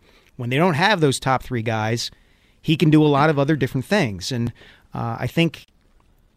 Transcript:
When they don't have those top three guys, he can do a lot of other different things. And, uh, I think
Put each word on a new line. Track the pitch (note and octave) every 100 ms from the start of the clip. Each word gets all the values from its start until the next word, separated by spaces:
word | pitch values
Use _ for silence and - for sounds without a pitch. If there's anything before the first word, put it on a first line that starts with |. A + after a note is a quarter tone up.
| _ _ _ -
When | A#2+
they | C3
don't | F#3
have | C#3+ G3 G3
those | D3+ B2
top | C#3+ B2+
three | - B2
guys, | A2+ A2 A2 A#2+ - - _ _ _ _
he | - D#3+
can | D#3+
do | D3+
a | D3+
lot | C#3 D#3
of | C#3+
other | C#3
different | D#3 B2+ C3+
things. | - G#3 C3+ F#2+ -
And, | B2 A#2 - - - _
uh, | A#2+ A#2+ A#2
I | B2
think | - E3 - - _ _ _ _ _ _